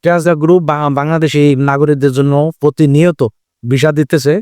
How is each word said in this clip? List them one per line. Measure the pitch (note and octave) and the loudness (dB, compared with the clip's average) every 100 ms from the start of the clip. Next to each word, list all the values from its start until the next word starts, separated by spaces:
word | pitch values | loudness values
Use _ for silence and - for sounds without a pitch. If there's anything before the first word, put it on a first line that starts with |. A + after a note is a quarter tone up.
ট্রান্সগার্ড | E3+ F3 D#3+ D#3+ | 0 0 0 0
গ্রুপ | D#3+ F3+ | 2 2
বা-, | D#3 D3 D3 | 2 -2 -2
বাংলাদেশি | C3+ D3 D#3+ D#3 D3 D3 C3+ | -2 -2 -2 0 2 2 2
নাগরিকদের | C#3 C#3 D3 C#3+ C#3 | 0 0 0 0 0
জন্য | C3 C#3 C#3+ D#3 - | 0 0 0 -2 -2
প্রতিনিয়ত | D3 - D3+ C#3+ F3 E3 A#2 _ _ _ | -4 0 0 2 0 0 -4 _ _ _
ভিসা | A#2+ C3+ D3+ | -4 0 0
দিতেছে। | D3+ D3 E3 C3+ F3 | 0 -2 0 0 -2